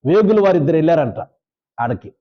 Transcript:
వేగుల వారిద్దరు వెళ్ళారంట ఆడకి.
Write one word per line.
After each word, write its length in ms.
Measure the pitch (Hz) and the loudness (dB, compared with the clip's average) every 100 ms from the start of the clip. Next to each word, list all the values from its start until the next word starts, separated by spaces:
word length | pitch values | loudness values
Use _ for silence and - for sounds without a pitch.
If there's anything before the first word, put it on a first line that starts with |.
| 131 | 0
వేగుల 340 | 196 202 214 | 2 2 2
వారిద్దరు 360 | 196 180 143 160 | 2 2 0 0
వెళ్ళారంట 520 | 160 165 127 - - _ _ _ _ - | 2 0 -2 -8 -16 _ _ _ _ -8
ఆడకి. 340 | 120 107 101 _ | -6 -6 -10 _